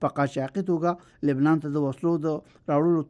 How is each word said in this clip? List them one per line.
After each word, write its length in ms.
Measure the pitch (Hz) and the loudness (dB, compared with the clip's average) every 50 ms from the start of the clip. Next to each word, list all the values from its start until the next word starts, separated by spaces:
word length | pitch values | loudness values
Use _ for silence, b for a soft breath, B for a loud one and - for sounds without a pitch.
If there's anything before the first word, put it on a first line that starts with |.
| - | -4
په 100 | 139 - - | -4 0 0
قاچاقي 420 | 143 135 - 143 131 135 - 196 190 165 | -2 -2 -2 -4 -6 -4 -4 -6 -2 -2
توګه 580 | 175 160 160 175 175 170 - - _ - - 143 | -2 0 0 -2 -2 -4 -8 -20 _ -4 -2 0
لبنان 320 | 143 131 139 151 160 156 151 | 0 2 4 4 2 2 0
ته 100 | 147 143 | -2 -2
د 80 | 151 147 | -2 -2
وسلو 300 | 139 135 - - 170 170 160 147 | -2 -2 -2 -2 0 0 0 0
د 160 | 160 156 151 - b b b b - | -2 -4 -4 -6 b b b b 0
راوړلو 320 | 151 143 156 170 170 160 147 - | 0 2 4 4 2 2 0 -2